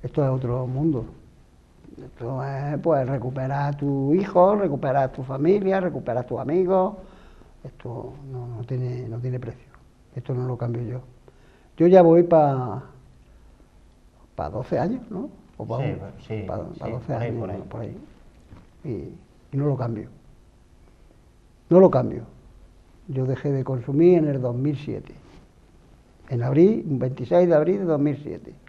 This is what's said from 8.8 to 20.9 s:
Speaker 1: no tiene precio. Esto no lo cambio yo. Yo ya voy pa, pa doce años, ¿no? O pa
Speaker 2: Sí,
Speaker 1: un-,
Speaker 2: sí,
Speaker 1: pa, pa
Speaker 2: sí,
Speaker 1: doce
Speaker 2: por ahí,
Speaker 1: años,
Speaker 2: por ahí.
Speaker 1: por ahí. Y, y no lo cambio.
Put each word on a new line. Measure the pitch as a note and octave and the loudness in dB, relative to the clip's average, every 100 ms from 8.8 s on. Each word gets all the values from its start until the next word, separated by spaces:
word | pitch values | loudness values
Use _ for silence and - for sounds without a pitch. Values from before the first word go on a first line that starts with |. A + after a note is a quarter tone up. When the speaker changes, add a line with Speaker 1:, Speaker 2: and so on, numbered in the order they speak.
| B2+ B2 B2 | -6 -6 -8
Speaker 1:
no | A2+ | -8
tiene | B2 B2+ | -6 -6
precio. | A#2 - - - - _ _ | -8 -14 -20 -20 -20 _ _
Esto | - - | -14 -6
no | B2+ B2+ | -4 -4
lo | A#2+ | -4
cambio | B2 A#2 | -4 -4
yo. | A#2 B2+ - - - _ - _ _ - | -6 -10 -12 -20 -20 _ -20 _ _ 2
Yo | E3 | 8
ya | F#3 | 8
voy | E3+ E3 | 10 8
pa, | E3+ E3 D3 C3 B2 G2 - - - - _ - - - _ _ - _ _ _ - - | 8 6 6 2 -4 -8 -12 -20 -20 -20 _ -20 -20 -20 _ _ -20 _ _ _ -20 -10
pa | D#2+ | -8
doce | F2+ C3+ - | -8 -4 -2
años, | F3 B3+ - | -2 -4 -8
¿no? | G3 C#4 - - - | -10 -10 -14 -20 -14
O | A2 | -8
pa | A#2 | -4
Speaker 2:
Sí, | B2 | -4
Speaker 1:
un-, | F#2 G2 - - | -6 -10 -16 -10
Speaker 2:
sí, | A2 G2 | -10 -6
Speaker 1:
pa, | F#2+ | -8
pa | E2 - B2+ | -8 -10 -10
Speaker 2:
sí, | |
Speaker 1:
doce | A#2 - | -10 -6
Speaker 2:
por | A#2+ | -6
ahí, | A#2+ | -4
Speaker 1:
años, | A2+ | -6
Speaker 2:
por | G2+ | -6
ahí. | G2 F#2 | -10 -10
Speaker 1:
por | A2+ | -12
ahí. | G#2+ - - - - - - - - _ | -12 -14 -18 -20 -20 -20 -20 -20 -20 _
Y, | D3+ G2+ - - - - _ | -10 -10 -10 -16 -20 -20 _
y | C3+ | -2
no | D3 | 0
lo | C3 | -2
cambio. | A#2+ A2 - - - - - _ _ - - | -4 -6 -10 -16 -20 -20 -20 _ _ -20 -20